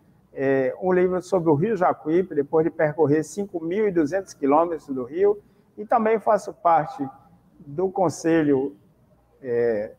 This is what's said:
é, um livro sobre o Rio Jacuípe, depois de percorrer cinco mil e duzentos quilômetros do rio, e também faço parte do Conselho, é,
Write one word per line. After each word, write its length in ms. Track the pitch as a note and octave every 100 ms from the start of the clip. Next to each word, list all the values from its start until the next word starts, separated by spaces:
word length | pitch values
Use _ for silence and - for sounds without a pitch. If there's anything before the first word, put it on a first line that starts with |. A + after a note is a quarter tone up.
| _ _ _
é, 400 | C#3+ C3+ C3+ B2+ B2+
um 140 | F#3
livro 260 | F3+ F3+ F3+
sobre 300 | E3+ G3 E3
o 40 |
Rio 220 | C#3+ G3 G#3
Jacuípe, 580 | F3 C#3 D#3 E3 F#3
depois 300 | D3+ C#3 D#3+
de 60 | E3
percorrer 520 | - D#3 D3+ D3+ D3+
cinco 400 | D#3 - G3+ E3+
mil 240 | D#3+ F#3+ G#3+
e 60 |
duzentos 400 | E3+ D3 F#3 F#3+
quilômetros 560 | - C#3 D3 E3+ D#3+ -
do 160 | C3
rio, 340 | B2 D#3+ G3+ G#3 - _ _ -
e 80 |
também 340 | G#3 B3 A3 A3
faço 360 | A3 G#3 G3+
parte 520 | E3+ E3+ D#3+ D3+ - C3+ - _ _ _ _
do 320 | D3 C#3+ F#3
Conselho, 840 | F#3+ F3 - E3 E3 D3+ C#3 C#3 - _ _ _ _ _ _
é, 500 | B2+ A#2+ A#2+ G#2+ G#2